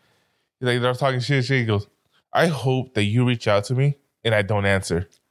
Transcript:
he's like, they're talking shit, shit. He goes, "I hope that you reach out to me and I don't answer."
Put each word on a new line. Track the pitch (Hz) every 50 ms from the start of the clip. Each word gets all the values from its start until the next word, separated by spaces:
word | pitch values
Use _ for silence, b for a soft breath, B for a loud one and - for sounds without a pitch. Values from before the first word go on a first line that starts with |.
| _ _ _ _ _ _ _ _ _ _ _ -
he's | 127 123
like, | 120 123
they're | 120 123 127
talking | 123 143 135 131 127
shit, | 117 135 143 135 123
shit. | 120 139 127
He | 117
goes, | 110 107 101 98 - _ _ _ _ _ _ _ _ -
"I | - 156 180
hope | 156 127 107 135 131 131 123 - -
that | 107 104
you | 101 107 123 123
reach | 123 123 117 - 110
out | 101 101 104
to | - 127
me | 127 139 143 139 - _ _ _ _ -
and | 113 110
I | 107
don't | 101 95 107 101 98
answer." | 98 98 95 92 - 85 85 95 - _ _ _ _